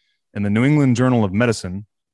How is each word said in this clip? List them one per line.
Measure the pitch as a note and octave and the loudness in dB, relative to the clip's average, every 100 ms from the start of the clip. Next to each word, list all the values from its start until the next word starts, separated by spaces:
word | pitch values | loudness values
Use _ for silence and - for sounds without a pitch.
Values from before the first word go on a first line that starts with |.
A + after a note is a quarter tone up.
| _ _ _ | _ _ _
in | G#2 | -6
the | G2+ | -2
New | G#2+ C3+ | 0 2
England | D3+ C3+ A#2 | 2 2 2
Journal | B2+ A#2+ | 2 2
of | G2+ | 0
Medicine | G2+ A#2+ G#2+ F2+ F#2+ G#2 _ _ | 0 0 -2 -6 -12 -14 _ _